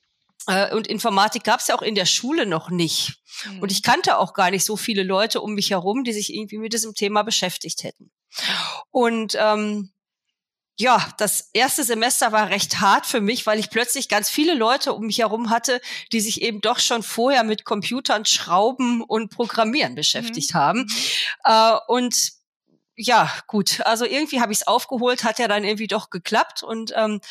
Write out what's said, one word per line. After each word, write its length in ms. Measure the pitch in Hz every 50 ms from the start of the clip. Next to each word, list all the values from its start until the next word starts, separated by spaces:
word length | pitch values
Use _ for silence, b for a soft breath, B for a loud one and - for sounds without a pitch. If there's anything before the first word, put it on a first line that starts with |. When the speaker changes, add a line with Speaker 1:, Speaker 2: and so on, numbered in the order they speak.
| _ _ _ _ _ _ _ - - -
Speaker 1:
Äh, 260 | 185 190 202 - -
und 140 | 220 214 -
Informatik 560 | 220 208 - 233 202 196 202 214 - 240 -
gab's 240 | 214 220 262 - -
ja 80 | 277
auch 60 | 247
in 140 | - - 214
der 100 | 190 180
Schule 400 | 170 - - - 247 302 339 269
noch 240 | 208 160 160 - -
nicht. 500 | 175 175 170 151 - - - - 131 - _ B B B B
Speaker 2:
Mhm. 180 | 208 196 185 -
Speaker 1:
Und 80 | 196
ich 100 | 196 196
kannte 360 | - 233 - 359 359 - 247 -
auch 160 | 185 170 -
gar 180 | - 190 180
nicht 120 | 196 190 -
so 140 | - 214 190
viele 260 | - - 220 196 190
Leute 380 | 185 196 190 214 226 - 240
um 140 | - 214 214
mich 160 | 202 196 -
herum, 320 | 208 185 170 190 208 262 269
die 100 | 240 220
sich 200 | 208 208 - -
irgendwie 260 | 208 214 202 208 214
mit 120 | 220 226
diesem 220 | 226 233 214 220 208
Thema 300 | - 208 202 208 214 208
beschäftigt 600 | 220 220 - - 180 - - - 160 - - -
hätten. 280 | - - _ - _ _ _ _ _ B B B B B B B B B B B B
Und, 440 | - 269 240 233 233 226 220 202 - 214
ähm, 540 | 214 214 214 214 214 208 208 208 202 190 _ _ _ _ _ _ _ _ _ _ _ _ _ _ _ _ _ -
ja, 300 | 202 254 240 208 143 - - -
das 340 | 214 196 - - - - -
erste 320 | 214 247 262 - - 285
Semester 480 | 214 240 220 226 247 - - 269 233 214
war 160 | 214 214 185
recht 320 | 185 202 196 - - -
hart 240 | 190 196 208 262 -
für 160 | - - 240
mich, 240 | 202 196 247 247 -
weil 140 | 220 214 214
ich 100 | 208 -
plötzlich 400 | - 220 240 247 - 277 240 -
ganz 200 | 208 208 208 -
viele 240 | - - 302 339 349
Leute 380 | 262 220 220 247 277 - 277
um 140 | 233 - 214
mich 140 | 226 202 -
herum 300 | 233 208 208 220 240 214
hatte, 300 | 226 240 233 - 247 247 B B B B B B
die 80 | - 226
sich 220 | 208 226 202 -
eben 180 | - 233 220 208
doch 200 | - 214 247 -
schon 220 | - - 254 233
vorher 440 | 208 - - - 233 262 285 254 226
mit 180 | 220 214 208 -
Computern, 640 | - 220 208 185 - 233 262 262 - - 214 214
Schrauben 760 | - - - - 185 170 185 208 226 262 - 262 240 240 233
und 280 | 226 - - 220 226 202
Programmieren 680 | - - 240 208 - - 226 220 233 311 247 214 -
beschäftigt 580 | - 151 - - - 240 233 226 254 - - -
Speaker 2:
Mhm. 40 | 170
Speaker 1:
haben. 220 | 139 147 180 233
Speaker 2:
Mhm. 100 | 262 208 220 233 B B B B B B B B B
Speaker 1:
Äh, 320 | - 220 220 220 226 220 - - -
und 440 | 226 247 247 240 226 - - - - _ _ _ _ _ _ _ _ _ _ _ _ -
ja, 360 | 220 233 240 220 165 147 - - - -
gut, 380 | - 208 190 - - - -
also 180 | - 226 220 247
irgendwie 380 | 214 - 277 311 294 - 254
habe 100 | 240 214
ich's 160 | 214 - - -
aufgeholt, 560 | 202 247 - - 269 233 240 247 247 254 -
hat 160 | 240 220 -
ja 80 | 240 220
dann 160 | 208 208 208
irgendwie 240 | 196 220 208 220 202
doch 220 | 196 214 - -
geklappt 520 | - 185 - - 214 226 277 - - -
und, 300 | - - 226 226 226 220 -
ähm, 280 | - 220 214 208 202 B B